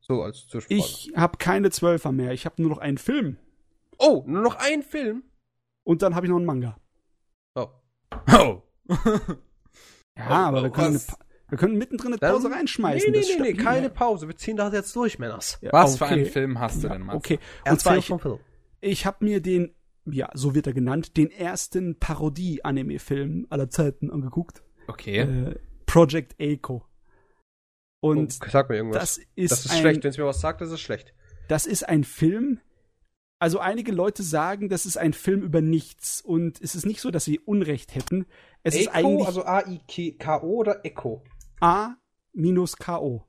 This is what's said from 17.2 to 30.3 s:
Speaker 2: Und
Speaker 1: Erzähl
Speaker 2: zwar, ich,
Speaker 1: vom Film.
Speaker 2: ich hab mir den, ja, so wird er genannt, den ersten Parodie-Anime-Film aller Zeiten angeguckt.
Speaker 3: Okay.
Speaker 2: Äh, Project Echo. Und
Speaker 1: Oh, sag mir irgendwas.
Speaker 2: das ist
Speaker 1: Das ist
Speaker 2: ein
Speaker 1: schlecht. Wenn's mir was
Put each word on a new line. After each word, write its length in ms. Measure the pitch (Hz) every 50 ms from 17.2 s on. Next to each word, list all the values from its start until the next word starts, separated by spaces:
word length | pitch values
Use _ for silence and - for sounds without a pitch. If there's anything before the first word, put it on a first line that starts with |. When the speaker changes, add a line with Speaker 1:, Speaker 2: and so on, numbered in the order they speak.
| - - 165
Speaker 2:
Und 60 | 147 - - - - -
Speaker 1:
Erzähl 140 | 139 143 147
Speaker 2:
zwar, 180 | - 185 180
ich, 100 | 185 185 -
Speaker 1:
vom 120 | 190 170
Film. 180 | - 147 110 - _ _ _ _ _ _ _ _ -
Speaker 2:
ich 240 | 190 202 - -
hab 160 | 196 196 - 214
mir 180 | 208 208 196
den, 340 | 156 180 185 180 175 170 _ _ _ _ _ _ _
ja, 240 | - 147 131 127 - -
so 200 | 127 131 143 135
wird 120 | 151 147
er 80 | 143 127
genannt, 420 | 131 127 120 131 156 160 - _
den 140 | 165 151 -
ersten 680 | - 214 180 170 185 175 - - - 185 185 175 160 _
Parodie-Anime-Film 1500 | - - 160 143 151 151 143 160 180 180 160 135 - 151 139 135 135 143 143 139 - - 143 139 139 147 156 170 - -
aller 220 | - 139 135 131
Zeiten 400 | - - 160 143 139 - - 143
angeguckt. 520 | - 151 135 131 - 170 170 - - - - _ _ _ -
Speaker 3:
Okay. 340 | - 110 - - 110 101 101
Speaker 2:
Äh, 340 | 120 123 131 127 123 - - - - - - - -
Project 480 | - - 170 170 143 143 165 135 - - _
Echo. 460 | 147 147 147 131 - - 127 120 - _ _ _ _ _ _ _ _ _ _ _ _ _ _ _ _ _ _ _ _ _ _ _
Und 380 | - 156 156 151 156 143 - - -
Speaker 1:
Oh, 40 | -
sag 180 | - 143 135 127
mir 80 | 120
irgendwas. 240 | 107 110 113 110 -
Speaker 2:
das 180 | 175 170 - - - _ _
ist 180 | - 185 170 131
Speaker 1:
Das 120 | - -
ist 60 | 131
Speaker 2:
ein 80 | 170 165
Speaker 1:
schlecht. 240 | 160 160 160 156 -
Wenn's 140 | 147 131 135
mir 80 | 147
was 140 | 139